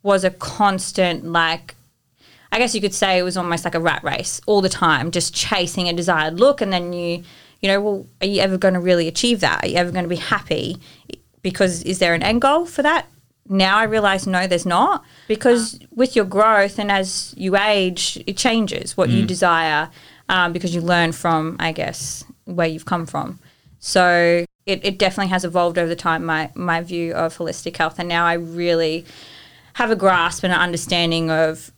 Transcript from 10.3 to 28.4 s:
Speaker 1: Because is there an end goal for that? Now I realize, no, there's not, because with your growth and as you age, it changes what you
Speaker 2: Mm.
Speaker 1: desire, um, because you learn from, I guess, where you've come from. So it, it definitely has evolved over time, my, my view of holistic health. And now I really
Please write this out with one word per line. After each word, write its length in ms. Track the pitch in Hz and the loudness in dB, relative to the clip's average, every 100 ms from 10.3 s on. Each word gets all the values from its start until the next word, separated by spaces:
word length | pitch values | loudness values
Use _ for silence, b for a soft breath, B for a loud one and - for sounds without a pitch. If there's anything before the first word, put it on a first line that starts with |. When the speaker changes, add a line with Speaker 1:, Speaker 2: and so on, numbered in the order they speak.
| 208 - 156 - - B B B - _ _ | -4 -2 -4 -4 -8 B B B -20 _ _
Speaker 1:
Because 400 | 185 185 190 170 | -8 0 0 0
is 160 | - 185 | -6 0
there 160 | 175 | 2
an 80 | 170 | 2
end 180 | 196 233 | 2 2
goal 240 | 277 302 | 4 2
for 180 | 339 - | 0 0
that? 240 | 294 339 - _ _ _ - | 0 0 -4 _ _ _ -4
Now 300 | 190 190 208 | 2 4 4
I 80 | |
realize, 420 | 220 220 202 190 190 | 2 2 2 2 0
no, 200 | 185 185 | 0 0
there's 200 | 175 180 | 0 2
not, 380 | 175 349 392 B B B | 2 2 0 B B B
because 500 | 220 247 240 226 - - | 0 4 4 0 -10 -14
with 220 | 233 254 233 | 0 2 2
your 80 | |
growth 540 | 190 185 214 214 196 202 | 0 4 4 4 2 -2
and 120 | 202 | 0
as 440 | 196 190 - - - | 0 0 -6 -10 -6
you 200 | 190 196 | 0 2
age, 640 | 214 208 185 175 - - - | 2 2 0 -2 -6 -6 -8
it 120 | 190 | -2
changes 580 | 247 226 202 - - - | 0 2 0 -4 -6 -2
what 140 | 175 | 2
you 140 | 120 | 2
Speaker 2:
Mm. 40 | 220 | 2
Speaker 1:
desire, 640 | 180 180 165 160 151 160 B B B - | 2 2 2 2 0 -2 B B B -2
um, 240 | 185 175 | 0 0
because 200 | 170 175 | -2 -4
you 60 | 170 | -2
learn 320 | 170 175 165 | 0 2 2
from, 440 | 160 175 160 160 180 | 0 0 0 -2 -4
I 120 | 160 | -6
guess, 520 | 160 151 - - - - - - | -4 -6 -6 -10 -10 -14 -20 -8
where 200 | 175 165 | -2 -2
you've 200 | 160 - | -4 -4
come 180 | 175 | -4
from. 340 | 165 147 - - b b b b | -4 -6 -8 -12 b b b b
So 680 | - 190 180 175 170 175 175 _ - | -2 2 4 4 4 2 0 _ -6
it, 160 | 185 | -4
it 160 | 202 190 | -4 0
definitely 300 | 190 190 190 | 0 0 -2
has 160 | 185 | -2
evolved 320 | 180 180 175 170 | 0 0 0 0
over 180 | 170 | -2
time, 300 | 170 175 160 | -2 -2 -2
my, 260 | 165 156 156 | -2 -2 -4
my 260 | - 180 165 | -6 -2 -2
view 320 | 170 175 165 | -4 -6 -4
of 240 | 160 165 - | -2 -4 -4
holistic 400 | 165 - 170 - | -8 -8 -10 -4
health. 220 | 165 - | -4 -4
And 100 | 175 | -4
now 160 | 170 | 0
I 80 | 170 | 0
really 720 | 170 | 0